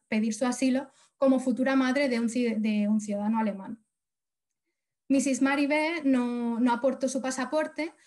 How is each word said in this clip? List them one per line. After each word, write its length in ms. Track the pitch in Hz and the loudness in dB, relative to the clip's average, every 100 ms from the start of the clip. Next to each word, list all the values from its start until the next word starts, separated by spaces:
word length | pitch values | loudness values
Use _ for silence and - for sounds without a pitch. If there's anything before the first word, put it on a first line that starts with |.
| _ | _
pedir 260 | 220 226 | -2 -2
su 120 | 214 247 | -2 -2
asilo 440 | 247 262 254 277 _ _ _ | 0 0 0 -4 _ _ _
como 220 | 269 262 | 2 4
futura 380 | 254 226 262 269 | 2 0 2 2
madre 320 | 262 269 285 | 2 2 0
de 100 | 233 | 0
un 100 | 233 | 0
ci-, 300 | 254 240 220 | 0 0 0
de 300 | 214 208 208 | 0 0 2
un 120 | 214 | 0
ciudadano 380 | 208 202 208 226 | 0 -4 -2 0
alemán. 400 | 214 190 196 - _ _ _ _ _ _ _ _ _ _ _ _ _ | -2 -4 -12 -16 _ _ _ _ _ _ _ _ _ _ _ _ _
Missis 340 | 269 277 247 | 0 2 2
Mari 240 | 269 285 277 | 2 2 2
B 360 | 302 311 339 | 0 0 -2
no, 540 | 277 262 240 240 233 226 | 0 0 0 -2 -4 0
no 120 | 247 | 2
aportó 360 | - 277 - 269 | 2 0 -2 -4
su 120 | 269 | -2
pasaporte, 720 | 277 262 262 302 311 - 320 - | -4 -4 -2 -2 -2 -4 -8 -8